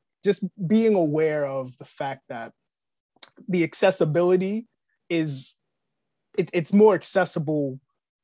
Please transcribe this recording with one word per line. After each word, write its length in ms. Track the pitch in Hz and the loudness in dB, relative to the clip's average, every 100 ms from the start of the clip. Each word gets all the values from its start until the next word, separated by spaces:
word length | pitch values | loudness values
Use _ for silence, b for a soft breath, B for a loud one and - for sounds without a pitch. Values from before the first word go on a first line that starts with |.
| _ _ 196 | _ _ -2
just 180 | 196 185 - 165 | -2 -4 -6 0
being 280 | 220 226 196 | 2 4 4
aware 500 | 156 151 156 151 139 | 2 2 0 0 -2
of 320 | 135 127 123 | -4 -8 -14
the 80 | 139 | -20
fact 380 | - 139 131 _ | -10 -8 -8 _
that 240 | 123 110 - _ _ _ _ _ _ - _ - | -14 -12 -18 _ _ _ _ _ _ -20 _ -4
the 160 | 180 | -2
accessibility 1040 | 160 - 196 185 156 156 175 185 190 220 240 _ _ _ _ | -2 0 0 2 0 2 2 2 0 -6 -10 _ _ _ _
is, 460 | 170 156 135 139 - _ _ _ _ _ _ _ - | -4 -2 -4 -8 -12 _ _ _ _ _ _ _ -6
it, 120 | 175 | -2
it's 220 | 180 160 | -4 0
more 220 | 202 214 175 | 6 6 4
accessible 840 | - 196 175 175 147 151 139 135 - _ _ _ | 0 -2 0 -2 -4 -2 -4 -8 -16 _ _ _